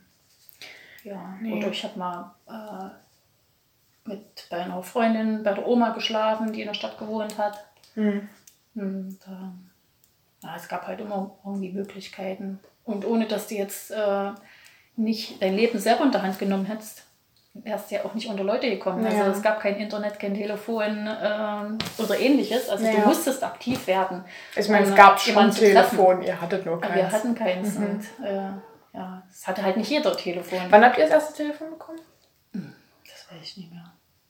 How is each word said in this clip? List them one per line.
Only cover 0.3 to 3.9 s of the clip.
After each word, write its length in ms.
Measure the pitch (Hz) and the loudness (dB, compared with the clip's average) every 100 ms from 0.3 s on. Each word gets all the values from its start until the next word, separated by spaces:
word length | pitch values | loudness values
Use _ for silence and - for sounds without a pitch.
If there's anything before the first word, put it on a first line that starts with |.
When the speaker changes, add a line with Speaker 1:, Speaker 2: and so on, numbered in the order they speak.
| _ _ - - - - - | _ _ -20 -20 -20 -20 -20
Speaker 1:
Ja, 320 | 208 190 180 190 | -14 -14 -12 -10
Speaker 2:
Nee. 140 | 226 | -6
Speaker 1:
oder 140 | 214 202 | -4 -4
ich 140 | - | -4
hab 140 | 214 190 | -8 -8
mal, 380 | 180 175 - _ - | -8 -8 -12 _ -18
äh, 1600 | 226 214 190 196 - _ _ _ _ _ _ _ _ _ | -16 -14 -14 -14 -16 _ _ _ _ _ _ _ _ _